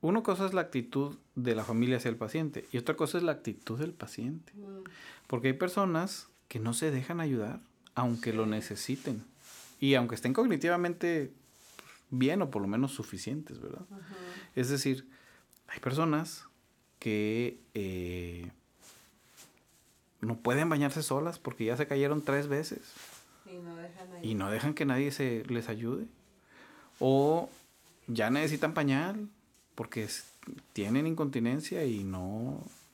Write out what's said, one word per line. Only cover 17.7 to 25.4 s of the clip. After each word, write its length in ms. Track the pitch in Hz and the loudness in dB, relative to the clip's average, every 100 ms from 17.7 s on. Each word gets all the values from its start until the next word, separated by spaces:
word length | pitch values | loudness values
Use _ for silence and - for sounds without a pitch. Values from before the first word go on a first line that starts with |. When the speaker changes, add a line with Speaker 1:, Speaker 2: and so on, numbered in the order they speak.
Speaker 1:
Eh, 800 | 110 98 92 90 90 87 87 87 - _ _ - - - _ _ - - _ _ _ _ _ _ _ | -6 -4 -4 -4 -4 -6 -8 -12 -14 _ _ -20 -20 -20 _ _ -20 -20 _ _ _ _ _ _ _
no 160 | 110 117 | -4 0
pueden 320 | 117 131 165 | 2 4 4
bañarse 340 | 151 143 151 | 4 2 0
solas 340 | 147 139 165 165 | 0 0 0 -4
porque 260 | - - 113 | -8 -2 0
ya 100 | 123 | 0
se 100 | 143 | 0
cayeron 340 | 139 143 151 | 2 4 2
tres 260 | 143 139 147 | 2 0 2
veces. 320 | 139 156 - - - - - - - 190 | -2 -2 -8 -12 -20 -20 -20 -20 -20 -16
Speaker 2:
Y 120 | 180 | -14
no 180 | 170 170 | -14 -14
dejan 320 | 170 180 185 | -16 -16 -18
ayudar. 180 | 180 165 | -10 -4
Speaker 1:
Y 80 | 107 | -2
no 140 | 98 | -2
dejan 220 | 110 139 | 0 -2
que 120 | 151 143 | 0 0
nadie 260 | 127 143 | 2 0
se 320 | 139 131 117 | 0 0 0